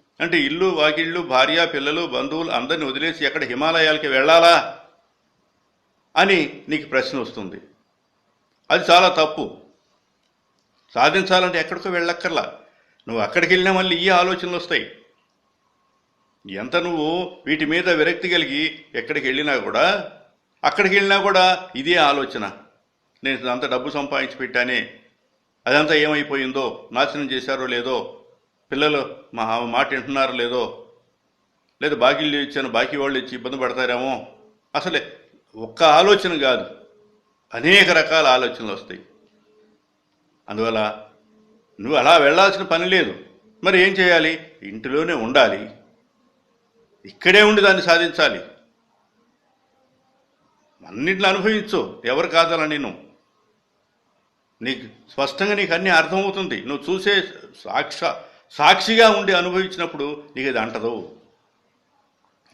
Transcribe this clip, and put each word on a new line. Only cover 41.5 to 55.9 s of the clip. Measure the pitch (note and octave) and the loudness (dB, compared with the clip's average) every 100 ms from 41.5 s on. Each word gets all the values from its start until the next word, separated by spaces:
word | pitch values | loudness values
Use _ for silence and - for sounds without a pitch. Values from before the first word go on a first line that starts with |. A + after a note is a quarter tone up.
| _ _ - | _ _ -10
నువ్వు | A2 D3 | -2 2
అలా | C3+ E3+ | 6 6
వెళ్ళాల్సిన | C#3+ F3 G3 G3 | 6 6 4 2
పని | F#3+ E3 | -2 -2
లేదు. | F3+ F#3 - - - _ _ - | 2 0 0 -6 -18 _ _ -4
మరి | F#3 F#3 | 2 4
ఏం | G3 | 4
చేయాలి? | F#3+ F3+ E3 D#3+ D#3+ - - | 4 4 4 2 -4 -10 -18
ఇంటిలోనే | G2+ G#2+ B2+ C#3+ E3+ | -16 -12 -4 -2 -2
ఉండాలి, | C#3+ A2+ C#3 A2+ G2 G#2+ - _ _ _ _ _ _ _ _ _ _ _ _ | -2 2 6 6 2 -10 -18 _ _ _ _ _ _ _ _ _ _ _ _
ఇక్కడే | - - F3+ G3+ | -20 -2 4 6
ఉండి | G#3+ G#3+ | 8 6
దాన్ని | G3 F#3 | 4 4
సాధించాలి. | F3 E3+ E3+ E3+ C#3+ G2 - - _ _ _ _ _ _ _ _ _ _ _ B3+ C4 _ _ _ _ _ _ _ _ _ E2+ | 4 2 2 0 0 -2 -12 -20 _ _ _ _ _ _ _ _ _ _ _ _ _ _ _ _ _ _ _ _ _ _ -16
అన్నింటిని | G2+ E3 F#3+ G3 | -6 -4 2 2
అనుభవించు, | G3 G#3 G#3+ G#3 F3 F#2+ - | 2 0 0 -2 -4 -4 -6
ఎవరు | A#2 C#3 D#3+ | -4 -2 2
కాదలా | E3 E3 D#3+ D#3 | 2 2 2 -2
నేను. | D3 A#2 F2 - _ _ _ _ _ _ _ _ _ _ _ _ _ _ - | -4 -6 -10 -20 _ _ _ _ _ _ _ _ _ _ _ _ _ _ -12
నీకు | A#2+ A#2 A2 - _ | -8 -8 -10 -20 _
స్పష్టంగా | - C#3 - G3+ | -6 -4 -2 -2
నీకు | G3+ F3 | -2 -2
అన్నీ | E3+ F#3+ | -2 2